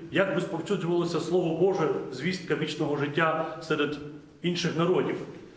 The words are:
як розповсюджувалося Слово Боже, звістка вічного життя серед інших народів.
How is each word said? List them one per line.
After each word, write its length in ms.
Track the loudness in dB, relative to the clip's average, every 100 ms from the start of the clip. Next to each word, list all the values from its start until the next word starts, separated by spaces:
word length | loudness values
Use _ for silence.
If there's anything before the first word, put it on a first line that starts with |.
| -2
як 240 | 0 2
розповсюджувалося 880 | 0 -2 -4 -2 -2 2 2 2 0
Слово 360 | 0 2 2 2
Боже, 320 | 2 4 2 0 -4
звістка 420 | -4 -2 -2 -2
вічного 420 | -2 -2 -2 0 0
життя 640 | 0 2 2 2 -2 -6
серед 360 | -2 0 0 -2 -8 -14 -18 -6
інших 340 | -2 0 0 2
народів. 400 | 4 4 2 -2 -8 -12 -18